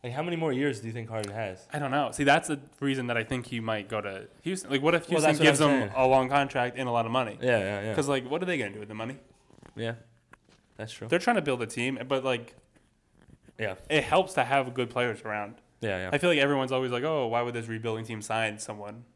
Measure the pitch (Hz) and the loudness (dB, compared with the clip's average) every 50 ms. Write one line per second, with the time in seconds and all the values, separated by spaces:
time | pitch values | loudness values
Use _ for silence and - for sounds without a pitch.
0 | - 123 120 143 156 175 175 165 160 156 131 127 143 147 127 107 110 113 110 120 | -8 -6 -6 -4 -4 -2 -2 -2 0 0 0 2 0 0 -2 -2 -6 -8 -8 -8
1 | 113 107 113 110 107 101 101 113 113 98 92 - - _ - 147 147 135 131 147 | -8 -6 -4 -4 -4 -4 -4 -6 -6 -6 -8 -10 -14 _ -6 -4 -2 0 0 0
2 | 143 117 - - - 139 143 165 - - 151 139 - - _ _ 139 139 135 131 | 0 -2 -2 2 6 6 6 6 4 -2 -6 -6 -6 -20 _ _ -2 0 0 0
3 | 123 120 120 117 110 110 135 123 120 - 120 117 113 113 110 107 101 101 113 107 | -2 -2 -2 -2 0 -2 -4 -6 -4 -6 -8 -6 -2 -2 -4 -4 -4 -4 -6 -6
4 | 101 101 95 95 107 - - - _ 165 190 185 - - 139 135 135 160 170 170 | -4 -6 -10 -10 -14 -16 -20 -10 _ -6 -6 -6 -4 -2 -2 2 4 4 2 2
5 | 165 - 175 156 151 151 151 156 160 156 143 139 151 147 139 131 110 101 98 131 | 0 0 0 4 4 4 4 8 6 6 8 8 6 6 6 4 2 0 2 2
6 | 131 131 135 131 131 127 139 143 139 135 - 135 123 123 120 127 131 123 117 117 | 4 6 6 6 4 4 2 2 0 2 0 -2 -2 -2 -2 -4 -4 0 0 0
7 | 113 113 117 131 123 110 101 - - 127 120 110 95 98 104 101 101 110 107 165 | 0 2 0 0 -2 -2 -6 -2 2 2 2 2 2 0 -2 -4 -4 -2 -2 -2
8 | 139 139 143 135 123 123 143 175 185 180 180 143 113 98 101 107 104 104 107 107 | 0 0 0 -2 -2 -4 -4 -4 -2 -2 -2 -2 -4 -6 -6 -10 -12 -12 -10 -8
9 | 113 120 135 139 - _ _ _ _ _ - - - - _ - 113 113 117 113 | -8 -8 -10 -12 -18 _ _ _ _ _ -20 -20 -20 -18 _ -6 -6 -6 -6 -8
10 | - _ _ _ _ _ - _ _ _ _ _ _ _ _ - 104 107 - - | -14 _ _ _ _ _ -20 _ _ _ _ _ _ _ _ -12 -12 -12 -10 -12
11 | 110 113 160 180 185 240 240 202 156 143 131 123 117 110 - 123 120 131 135 110 | -2 0 0 2 2 2 2 2 2 0 -2 -2 -2 -6 -4 -4 -2 -2 -2 -4
12 | 127 131 139 135 127 131 127 113 120 - - - _ _ _ _ _ _ _ _ | -2 -2 -2 0 2 0 -2 -2 -4 -12 -20 -20 _ _ _ _ _ _ _ _
13 | _ _ _ _ - - - _ _ - _ - 113 101 95 - - - 151 151 | _ _ _ _ -20 -20 -20 _ _ -20 _ -6 -4 -4 -4 -8 -4 2 2 2
14 | 135 - 151 185 185 - - - 123 120 139 139 131 127 120 127 123 117 - 127 | 4 6 4 4 4 4 2 0 2 4 2 2 2 0 -2 -2 -2 -2 0 0
15 | 123 120 107 - - 110 107 104 104 101 110 - _ _ _ _ 113 107 95 90 | 0 0 -2 -4 -6 -6 -6 -6 -6 -8 -10 -18 _ _ _ _ -4 -2 -2 -2
16 | 92 92 - 147 175 180 170 143 139 139 143 135 131 127 131 131 131 127 123 120 | -2 0 0 2 4 4 4 6 4 4 4 2 0 0 0 0 0 0 -2 -2
17 | 131 156 160 151 127 113 113 120 120 120 120 117 113 113 113 110 113 117 110 110 | -2 0 0 0 0 2 0 0 0 0 -4 -6 -6 -6 -8 -4 -4 -4 -4 -4
18 | 110 113 117 107 101 - 110 113 113 107 104 107 - - 107 104 101 104 107 117 | -6 -8 -8 -8 -4 -2 0 0 0 0 -2 -6 -10 -10 -10 -10 -10 -12 -14 -16
19 | 120 _ _ | -20 _ _